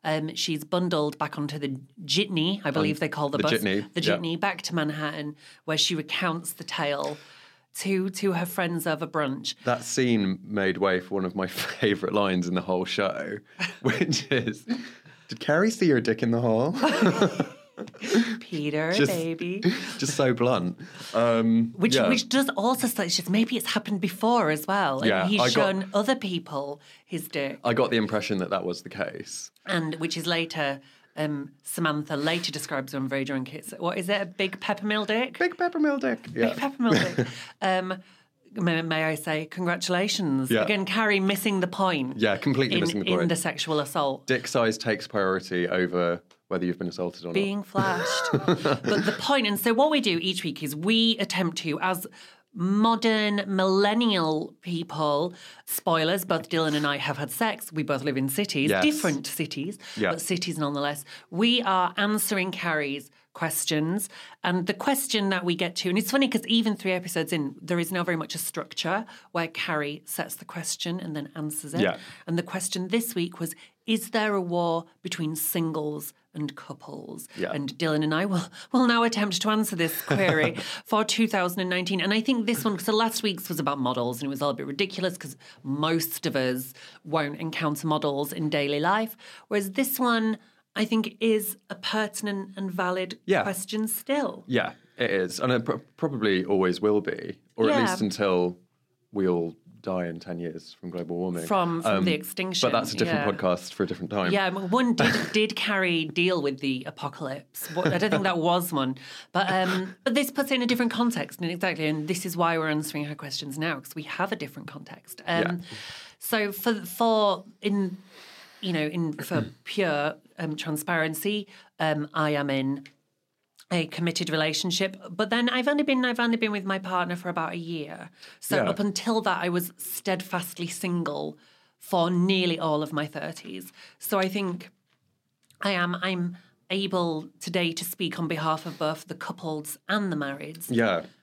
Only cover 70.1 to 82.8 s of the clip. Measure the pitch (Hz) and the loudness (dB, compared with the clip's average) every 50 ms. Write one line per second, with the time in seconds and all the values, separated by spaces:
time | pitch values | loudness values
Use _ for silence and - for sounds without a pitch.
70.1 | - - 165 - - - - - - 170 156 - - - - 175 170 185 180 170 | -6 -6 -6 -6 -6 -14 -14 -12 -10 -8 -6 -6 -6 -4 -4 -4 -4 -4 -6 -6
71.1 | 151 151 143 147 - 160 151 151 151 - - 147 131 - 107 92 - - - - | -6 -6 -8 -8 -10 -8 -6 -6 -6 -8 -10 -6 0 0 2 2 0 -2 -8 -16
72.1 | - - - - 170 170 175 175 - 190 185 - - 185 180 185 196 233 233 - | -18 -16 -6 -2 -2 -2 -2 -2 -6 -6 -4 -4 -4 -4 -4 0 0 0 -2 -2
73.1 | - 185 170 175 175 - 170 160 - - - - _ _ _ - 220 214 220 - | -2 -2 -4 -4 -4 -6 -6 -8 -8 -12 -18 -20 _ _ _ -2 -2 -2 -2 -2
74.1 | - 226 214 214 208 196 185 175 175 175 175 170 165 165 165 - _ _ _ 175 | 0 0 2 2 2 0 0 0 0 2 2 2 2 0 -2 -6 _ _ _ -8
75.1 | - - 165 151 156 156 - - - 180 165 160 156 156 151 151 151 147 147 - | -4 -2 -2 -2 -2 -4 -4 -2 0 0 0 0 0 -2 -4 -4 -6 -6 -10 -12
76.1 | - _ _ _ _ 160 151 139 139 - - - 139 - - - 143 147 - - | -16 _ _ _ _ -6 -6 -6 -6 -10 -14 -14 -14 -14 -14 -14 -14 -14 -12 -12
77.1 | - 170 - - - - - - - 151 143 131 127 - 170 160 151 151 156 151 | -12 -14 -14 -14 -6 -6 -4 -4 -2 -4 -4 -6 -4 -2 -2 0 2 2 2 2
78.1 | 156 156 185 208 190 175 180 - - - - - - 254 254 240 240 233 233 233 | 0 0 0 0 0 -2 -2 -4 -12 -18 -14 -2 2 2 4 4 4 4 2 2
79.1 | 226 214 208 202 180 - - 214 214 214 220 220 208 165 165 160 170 - - - | 2 0 0 0 0 0 0 2 2 2 0 0 0 0 0 0 0 -4 0 0
80.1 | - 208 196 180 160 156 156 165 165 - - - - - - - 226 214 220 214 | 2 4 4 4 4 4 2 2 0 -4 -8 -8 -10 -10 -4 0 2 2 2 2
81.1 | - - 226 220 220 196 180 180 180 196 185 180 180 180 185 180 196 185 165 196 | 2 2 2 2 2 0 0 0 -2 -2 -2 0 0 -2 0 0 -2 0 2 2
82.1 | 208 220 226 269 269 233 220 208 240 226 - 226 202 175 | 2 2 2 2 0 0 2 0 0 0 0 0 -2 0